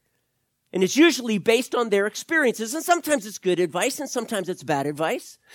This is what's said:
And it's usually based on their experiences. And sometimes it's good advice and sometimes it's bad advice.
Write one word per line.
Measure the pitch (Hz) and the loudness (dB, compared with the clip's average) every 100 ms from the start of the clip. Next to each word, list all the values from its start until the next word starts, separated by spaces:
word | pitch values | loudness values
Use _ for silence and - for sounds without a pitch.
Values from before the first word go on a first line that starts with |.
| _ _ _ _ _ _ _ | _ _ _ _ _ _ _
And | 185 | -2
it's | 190 247 | 2 6
usually | 330 254 240 214 | 6 4 0 -2
based | 214 233 247 | 2 2 2
on | - 233 | -2 2
their | 196 208 | 2 0
experiences. | - - 320 262 220 220 302 | -4 -2 2 2 0 -4 -4
And | 339 | 0
sometimes | 349 - 285 202 | 0 2 -2 -2
it's | 190 | -6
good | 185 170 | -2 0
advice | 175 175 233 277 | 0 0 -2 -2
and | 277 | -6
sometimes | 254 226 208 175 | -6 -6 -6 -6
it's | 175 | -8
bad | 139 143 139 | -4 -2 -2
advice. | 147 160 254 - - _ | -2 -2 -4 -8 -20 _